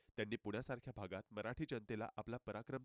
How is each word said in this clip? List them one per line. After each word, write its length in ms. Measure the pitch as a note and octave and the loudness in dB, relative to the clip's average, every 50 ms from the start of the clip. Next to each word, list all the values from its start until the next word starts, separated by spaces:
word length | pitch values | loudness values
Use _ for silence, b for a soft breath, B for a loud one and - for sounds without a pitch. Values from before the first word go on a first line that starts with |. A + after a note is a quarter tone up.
| b b b | b b b
त्यांनी 200 | - G#2+ G#2+ A2+ | 0 2 2 2
पुण्यासारख्या 580 | - - G#2 G2+ A2+ C3 - C3 A#2+ - C3 A#2+ | 2 2 2 2 2 2 0 -2 -2 -2 -6 -4
भागात 280 | - G2+ F2+ F#2 F#2+ G#2+ - | -4 -2 0 -2 -2 -4 -4
मराठी 340 | A2+ G#2 G#2 A2 B2+ - D#3+ - | -4 0 0 0 2 0 0 0
जनतेला 380 | C#3 A#2 G#2+ - A2+ G#2+ G#2+ - - - | 0 -2 0 0 0 0 0 0 -2 -4
आपला 200 | G#2+ - A2+ B2 | -4 -2 -4 -4
पराक्रम 460 | - - G2+ G#2 A#2 - C3 C3 B2+ | -2 -2 -2 -2 -2 -2 -4 -4 -2